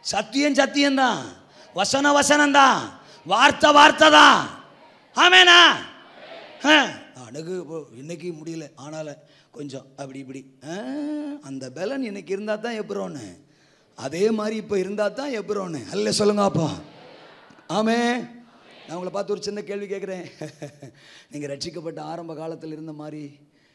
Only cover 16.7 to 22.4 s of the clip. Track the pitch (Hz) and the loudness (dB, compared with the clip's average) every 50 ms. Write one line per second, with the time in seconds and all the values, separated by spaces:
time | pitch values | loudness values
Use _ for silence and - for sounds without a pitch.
16.7 | 160 - - - - - - - - - - - - - - _ _ _ _ - | -4 -8 -14 -18 -20 -20 -20 -20 -20 -20 -20 -20 -20 -20 -20 _ _ _ _ -6
17.7 | 156 196 220 220 226 233 240 240 240 247 - - - - - _ _ _ _ - | -4 -2 0 0 0 0 0 0 -2 -2 -6 -10 -16 -20 -20 _ _ _ _ -20
18.7 | - - - - 156 175 180 185 160 196 202 196 208 185 - 202 208 208 208 - | -20 -20 -18 -14 -12 -10 -10 -8 -6 -6 -6 -6 -6 -6 -6 -10 -10 -10 -10 -10
19.7 | 202 202 202 185 196 196 185 190 185 180 180 - - - 156 147 - - - 139 | -10 -10 -8 -10 -10 -10 -8 -10 -10 -12 -12 -16 -16 -14 -16 -16 -14 -16 -18 -18
20.7 | - - - 127 - _ _ - - - - _ - 147 147 139 139 139 - 175 | -18 -20 -20 -20 -20 _ _ -20 -20 -20 -20 _ -14 -12 -10 -10 -10 -10 -12 -12
21.7 | 151 175 156 165 156 151 151 156 160 170 170 165 160 143 | -12 -12 -12 -12 -12 -12 -12 -12 -12 -12 -12 -12 -12 -12